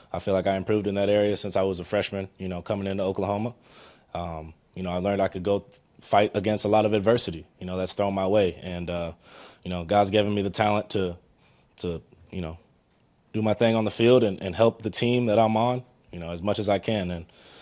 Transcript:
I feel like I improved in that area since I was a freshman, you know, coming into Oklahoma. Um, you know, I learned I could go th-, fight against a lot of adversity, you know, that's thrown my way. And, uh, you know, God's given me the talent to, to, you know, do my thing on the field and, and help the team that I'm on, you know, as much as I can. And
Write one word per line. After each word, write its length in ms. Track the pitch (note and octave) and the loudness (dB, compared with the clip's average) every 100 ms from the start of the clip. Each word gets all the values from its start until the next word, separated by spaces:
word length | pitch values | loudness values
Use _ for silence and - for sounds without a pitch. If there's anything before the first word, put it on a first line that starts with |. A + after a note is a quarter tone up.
| - | -12
I 80 | F2+ | -8
feel 140 | - | -2
like 120 | F#2+ F#2 | 0 2
I 100 | F#2+ | 0
improved 320 | F#2 G#2+ G2+ | 0 0 0
in 80 | G2 | 0
that 140 | G2+ | 2
area 260 | G#2 G#2 G2 | 4 2 0
since 180 | G2+ F#2 | -2 0
I 80 | |
was 160 | F#2+ F2+ | 0 -2
a 40 | |
freshman, 460 | F2 G#2 F#2+ G2 F#2+ - | -2 -2 -2 -4 -8 -8
you 100 | F#2+ | -8
know, 140 | F2+ | -6
coming 240 | E2+ G#2 G2 | -4 -4 -2
into 180 | G2 | -2
Oklahoma. 520 | F#2+ F#2+ G2 G2+ A#2 A#2 _ - - - _ | -2 -2 -2 -2 -4 -8 _ -20 -20 -20 _
Um, 400 | E2+ F2 D#2+ D#2 - _ - | -10 -8 -10 -12 -18 _ -10
you 80 | |
know, 80 | F2+ | -6
I 60 | F2+ | -2
learned 240 | F#2+ G2+ | 0 0
I 60 | G2 | 0
could 160 | F#2+ | -2
go 160 | F#2 G2+ | -2 -2
th-, 200 | - - _ _ | -4 -20 _ _
fight 300 | - G#2 G#2 G#2 | -2 2 2 0
against 300 | G2 G#2 G#2 | 0 0 2
a 20 | |
lot 180 | G#2+ G#2+ | 2 4
of 80 | |
adversity, 540 | G#2+ G2 A#2+ - E2 - - | 2 2 2 0 -6 -12 -14
you 60 | F2+ | -10
know, 120 | F#2 | -6
that's 160 | F#2 | -4
thrown 200 | - G2+ | -2 -2
my 140 | G2 F#2+ | -2 2
way. 320 | G#2+ F#2+ - | 2 2 0
And, 280 | F#2 F2 E2+ | -8 -8 -6
uh, 240 | F2 E2+ D#2+ - - - - | -6 -6 -10 -20 -20 -20 -16
you 60 | F2+ | -8
know, 140 | F2+ | -6
God's 280 | E2 G2+ G2+ | 0 2 4
given 220 | G#2+ G#2 | 4 2
me 100 | G#2 | 0
the 60 | G2 | 0
talent 400 | F2+ G#2+ G#2 - | 0 2 0 -2
to, 260 | G#2 F2+ F2 _ _ _ _ _ - | -2 -2 -6 _ _ _ _ _ -10
to, 240 | F2+ E2 - - - | -8 -8 -12 -20 -14
you 120 | F#2 | -10
know, 180 | E2 E2 _ _ _ _ _ _ _ | -8 -10 _ _ _ _ _ _ _
do 80 | A2 | -2
my 140 | A2 G#2 | 0 4
thing 200 | A#2 A2+ | 4 4
on 100 | G#2+ | 0
the 60 | |
field 320 | - A#2 B2+ | 2 6 6
and, 180 | A2+ F#2+ | 4 -2
and 140 | F#2+ F2 | -4 2
help 280 | A#2 - | 4 2
the 80 | A2 | -2
team 340 | - A#2+ B2 A#2+ | 0 0 2 2
that 120 | G#2+ | 4
I'm 180 | A2 A2 | 4 4
on, 260 | A#2+ B2+ - _ _ | 0 -2 -8 _ _
you 80 | F2+ | -12
know, 100 | E2 | -10
as 140 | E2+ | -6
much 160 | G2 G#2 | -2 -2
as 100 | G#2 | 0
I 80 | G2 | 0
can. 320 | G2+ A2 F2+ | 0 -2 -2
And 160 | F2+ - - - - | -6 -10 -20 -20 -20